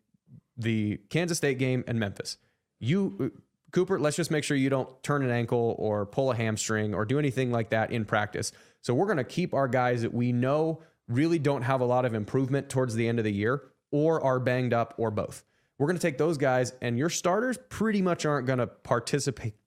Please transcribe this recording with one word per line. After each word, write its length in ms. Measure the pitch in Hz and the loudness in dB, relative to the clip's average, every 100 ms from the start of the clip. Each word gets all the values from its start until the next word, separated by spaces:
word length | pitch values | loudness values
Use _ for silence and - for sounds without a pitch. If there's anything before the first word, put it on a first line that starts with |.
| _ _ _ - - - | _ _ _ -20 -18 -6
the 420 | 113 110 107 98 - | -2 0 0 -4 -4
Kansas 260 | 156 170 170 | -2 0 0
State 220 | 143 123 | 0 0
game 260 | 131 127 - | 0 0 -2
and 140 | 117 | -2
Memphis. 380 | 101 - - - _ _ _ - | -2 -6 -12 -14 _ _ _ -8
You, 380 | 113 190 196 196 | 0 0 0 -2
uh, 180 | 131 - - _ _ | -6 -6 -18 _ _
Cooper, 300 | 180 180 185 | 0 2 2
let's 160 | 147 147 | 0 0
just 140 | 156 | 0
make 140 | 156 | -2
sure 120 | - 143 | 0 2
you 140 | 135 | 2
don't 320 | 131 127 - | 0 -2 -6
turn 200 | - 143 | -2 0
an 80 | 131 | 0
ankle 460 | 120 117 120 117 - | 0 0 0 0 0
or 280 | 107 104 101 | -2 -2 -2
pull 240 | - 131 | -2 0
a 60 | 117 | 0
hamstring 580 | 110 107 - 110 107 | 0 -2 -2 0 0
or 100 | 95 | -2
do 140 | 107 139 | 0 0
anything 340 | 147 127 127 | 0 0 0
like 160 | 120 110 | 0 0
that 200 | 110 107 | 0 0
in 140 | 120 104 | -2 0
practice. 440 | 107 104 - 104 - - _ | 0 0 -4 -6 -10 -20 _
So 140 | - | -2
we're 140 | 123 202 | 0 2
gonna 160 | 170 | 0
keep 280 | 120 - 180 | -2 -2 -2
our 160 | 135 135 | 0 0
guys 320 | 127 123 120 | 2 2 0
that 120 | 113 | -2
we 180 | 117 120 | 0 0
know 480 | 123 127 151 160 160 - _ - | 2 2 2 0 -4 -10 _ -4
really 320 | 117 160 170 | 0 2 2
don't 220 | 147 143 | 2 0
have 180 | 123 135 | 0 0
a 40 | |
lot 200 | 123 127 | 2 2
of 100 | 127 | 2
improvement 540 | 110 101 135 131 139 135 | 0 -2 0 0 0 -2
towards 260 | 131 127 | -2 0
the 140 | 113 117 | 0 0
end 100 | 117 | 0
of 60 | |
the 80 | 107 | 0
year 320 | 101 107 139 - _ _ | 0 0 -2 -4 _ _
or 320 | 147 156 160 | 0 2 2
are 160 | 139 127 | 2 0
banged 340 | 123 127 123 | 2 0 2
up 220 | 117 113 - | 2 0 -2
or 140 | 113 | -2
both. 320 | 104 - - - _ _ - | -2 -4 -8 -20 _ _ -2
We're 120 | 143 | 0
gonna 100 | 180 | 2
take 200 | 175 139 | 0 0
those 200 | 151 147 | 0 2
guys, 340 | 139 127 127 - | 2 2 0 -2
and 160 | 120 120 | -4 0
your 140 | 160 | 0
starters 480 | - 175 196 254 240 - | 0 0 0 0 -4 -8
pretty 320 | - 220 208 | -2 0 2
much 240 | 185 170 | 2 0
aren't 220 | 156 143 127 | 0 0 0
gonna 220 | 127 117 | 0 0
participate 840 | - - 120 - 147 135 - 117 - | -4 -2 -2 0 -2 -2 -4 -6 -10